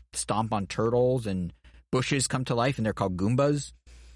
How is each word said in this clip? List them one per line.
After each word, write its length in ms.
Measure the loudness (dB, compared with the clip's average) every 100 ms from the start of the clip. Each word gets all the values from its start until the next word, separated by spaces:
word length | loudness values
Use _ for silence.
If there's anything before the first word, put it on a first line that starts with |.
| -12
stomp 400 | -8 -2 -2 0
on 160 | -2 -2
turtles 580 | -2 2 4 2 2 -2
and 260 | -2 -4 -8 -20 -20 _
bushes 340 | -2 0 0 0
come 160 | -2 -2
to 100 | 0
life 220 | 0 0
and 80 | -2
they're 60 |
called 220 | 0 -2 0
Goombas? 560 | 2 4 2 0 -4 -18 -20 -20 -20